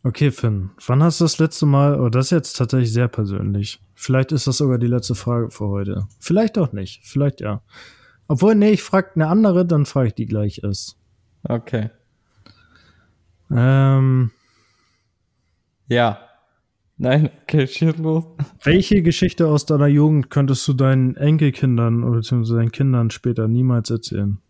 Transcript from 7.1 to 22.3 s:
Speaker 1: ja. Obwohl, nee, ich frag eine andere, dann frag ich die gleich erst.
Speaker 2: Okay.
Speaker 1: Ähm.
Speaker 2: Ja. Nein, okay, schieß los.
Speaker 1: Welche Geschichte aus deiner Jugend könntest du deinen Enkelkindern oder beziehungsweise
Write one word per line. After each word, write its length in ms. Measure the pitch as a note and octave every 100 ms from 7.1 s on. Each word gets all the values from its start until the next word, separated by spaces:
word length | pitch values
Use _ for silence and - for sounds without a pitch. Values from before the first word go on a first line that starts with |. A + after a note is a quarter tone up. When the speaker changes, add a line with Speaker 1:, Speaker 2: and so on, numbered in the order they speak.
| C#3 C#3+ -
Speaker 1:
ja. 220 | G#2 G#2+ _ - - _ _ _ -
Obwohl, 260 | C#3+ G3+
nee, 160 | G#3+ G#3
ich 120 | G#3
frag 340 | - F#3+ F#3 E3
eine 100 | D#3
andere, 400 | G3 G#3+ F3+ F3
dann 200 | D#3 C#3+
frag 220 | C#3 A#2+
ich 60 |
die 120 | - A2+
gleich 340 | G#2+ G#2 -
erst. 360 | G2+ G2 - _ _ _ _ _
Speaker 2:
Okay. 460 | - A#2+ - A#2 G#2+ _ _ _ _ _ - _ _ _ _ _ _ _ _ _ _
Speaker 1:
Ähm. 800 | B2+ B2+ C3+ C3+ C3+ C3 C3 A#2+ _ _ _ _ _ _ _ _ _ _ _ _ _ _ _ -
Speaker 2:
Ja. 300 | A#2+ A#2+ G2+ - _ _ _ _ _ _ -
Nein, 340 | B2+ C#3+ D3+ _
okay, 240 | - D3+ C3
schieß 320 | - E3 D#3+
los. 260 | D#3+ D#3+ D#3+ - C#3+ -
Speaker 1:
Welche 400 | C#3 F3+ F#3+ G3+
Geschichte 440 | E3+ - F#3 - E3
aus 180 | D3+ -
deiner 200 | D3+ D3
Jugend 420 | C#3+ D3+ D3+ B2+
könntest 360 | C#3+ C#3 C3 -
du 40 |
deinen 420 | C3 C3+ C3 B2+ -
Enkelkindern 880 | D3 D#3 D3 - C3 A#2 A#2 A#2
oder 120 | A#2+ A#2
beziehungsweise 380 | A2+